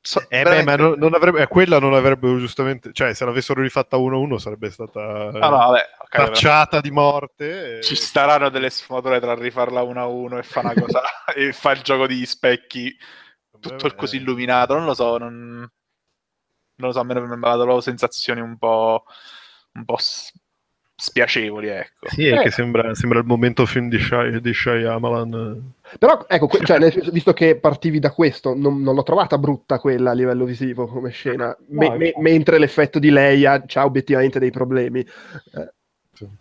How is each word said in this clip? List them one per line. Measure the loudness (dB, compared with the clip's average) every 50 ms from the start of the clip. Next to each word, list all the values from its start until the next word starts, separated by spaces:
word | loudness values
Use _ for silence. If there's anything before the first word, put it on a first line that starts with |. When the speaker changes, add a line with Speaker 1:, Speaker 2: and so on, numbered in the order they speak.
Speaker 1:
so, | _ -4 -4 -4
Speaker 2:
Eh, | -4 _
beh, | -2 0 2
Speaker 1:
veramente | 4 4 4 4 2
Speaker 2:
ma | 2
non, | 4 4 2 2 2
non | 0 2 2
avrebbe, | 4 4 4 4 2 0
eh, | 2
quella | 4 4 4 6 4 4
non | 4 4 4
avrebbe | 4 4 4 2 2 2 0 0 0
giustamente, | -2 -6 -4 -4 -4 -4 -4 -6 _ -14 -6
cioè, | -2 -2 -2 -2
se | -2 -4
l'avessero | -4 -4 -4 -4 -4 -2 -2 -2
rifatta | -2 -2 -4 -4 _ 0
uno | -2 0 0 -2
a | -2
uno | -2 -2 -4 -6
sarebbe | -6 -10 -12 -10 -10 -12
stata, | -12 _ -16 -14 _ -12 -10 -8 -8 -8 -8 -8 -4
Speaker 1:
Ah, | 0 0 2
no, | 4
vabbè, | 4 6 6 6 4 2 0 -8 _ -20
ok, | _
Speaker 2:
tacciata | 0 0 0 2 2 2 4 4 6 4 4 2 0 -4
di | -2 -2 0
morte, | 2 2 2 2 0 -4 -10 _ _ -10 -10 -10 -10 -12 -12 -12 -8 -6
Speaker 1:
ci | -6 -4
Speaker 2:
e |
Speaker 1:
staranno | -4 -6 -2 0 2 4 4 4 4 2 0
delle | -2 -2 -4 -4
sfumature | -6 -6 -12 -8 -8 -6 -2 0 0 0
tra | 0 -2 -6
rifarla | -4 -6 -8 -4 -2 -4 -2 -2 -4 -4
uno | -4 -6 -8
a | -8
uno | -6 -6 -8 -10 -10 -10 -10
e | -12
fa | -6 -6 -4
una | -4 0 0
cosa, | -2 -2 0 -2 -2 -2
<laughs> | -2 -8 -8 -8 -8 -2
e | -2 -2 -2 -2
fa | 0 0 0 0
il | 0
gioco | 0 -2 0 0 0
degli | -2 -2 -4 -6
specchi, | -8 -10 _ 0 0 0 0 _ _ -12 -10 -10 -10 -12 _ -20 -20 -20 -20 -20 _ _ _ _ _ _ _
tutto | -18 -16 -14
il | -6 -6
Speaker 2:
Vabbè. | -6 -6
Speaker 1:
così | -4 -10 -8 -8 -8
illuminato, | -6 -6 -6 -4 -2 0 2 2 2 2 0
non | -2 0
lo | -2 -2
so, | -2 0 -2 -2 -2
non, | -6 -8 -14 -16 -18 -18 -18
non | -18 -18 -18 _ _ _ _ _ _ _ _ _ _ _ _ _ _ _ _ _ _ _ _ _
lo | _ -6 -4 -2
so, | -2
a | -4
me | -2 -4
mi | -6 -4
hanno | -6 -8 -2
dato | 0 0 2 2 2
proprio | 2 0 0
sensazioni | 0 -4 -6 -4 -4 -4 -4 -4 -6 -4 -4 -6
un | -6 -12 -10
po', | -4 -2 0 0 2 2 2 0 -2 _ _ -20 -20 -20 -20 -20 -20 -20 -20 _ _ _ _ _
un | -20 -10
po' | _ -6
s-, | -4 -4 -4 -6 -8 -16 -18 _ _ _ _ _ _ _ _ _ _ _ _ _
spiacevoli, | _ -12 -6 0 0 0 0 0 -4 -4 -4 -8 -8 -8
ecco. | -8 -8 -8 -10 -14 _ _ -14 -10
Speaker 2:
Sì, | -6 0 2 2
è | 4 4
Speaker 3:
Eh. | 2
Speaker 2:
che | 2 0
sembra, | -2 -4 -2 0 0 0 0 -4
sembra | -4 -2 0 0 0
il | 2
momento | 2 0 2 2 0 2 2 0
film | 0 2 -2 -4 -2
di | -2 -2
Shy-, | -2 0 -2 -2 -2 -2 -4 -4
di | -4 -4 -4
Shyamalan. | -2 -2 -2 -2 0 0 -2 -4 -4 -4 -4 -4 -4 -4 -6 -8 -8 -8 -10 -10 -12 -14 -18 -20 _ _ -20 -4 2
Speaker 3:
Però, | 4 4 4 4 0 -2
ecco, | 0 0 0
que-, | 2 0 0 2
cioè, | 4 4 6
nel | 6 4 4
senso, | 2 -4 -2
visto | -4 0 2 2 2
che | 4 4 4 4 4
partivi | 2 0 0 0 -4 -2 -2 0
da | -2 -2 0
questo, | 2 2 2 0 -2 -4 -4 -4
non, | 0 0 0 0 0
non | 0 0 0
l'ho | 0 0
trovata | 0 2 0 2 0 0
brutta | -2 0 -2 -2 -4 _ _ -4 -2
quella | 0 0 0 0 0 0 0
a |
livello | 0 0 0 0 -2 -2
visivo | -4 -4 -6 -6 -8 -6 -6 -8
come | -8 -8 -8 -10 -10
scena, | -10 -8 -8 -6 -6 -4 -4 -6 -8 _ _ _
me-, | -2 0 0 2
Speaker 4:
No, | 2
Speaker 3:
me-, | 0 -2
Speaker 4:
infatti. | -2 -2 2 2
Speaker 3:
mentre | 4 4 4 4 6 6 6
l'effetto | 6 4 4 2 0 2 2 2
di | 4 6
Leia | 6 6 6 6 6 6 6 4 4 2 0
c'ha | -4 -2 0 0
obiettivamente | 2 0 -2 0 0 2 2 2 2 2 0
dei | -2 -2 0
problemi. | -2 -4 -2 0 -2 -2 -2 -4 -6
Eh. | -6 _ -12 -20 -20 -20 -20 -20 _ _ _ -14 -14 -14 _ _ _ _ _ _ _ _ _
Speaker 2:
Sì. | _ -20 -20 -20 -20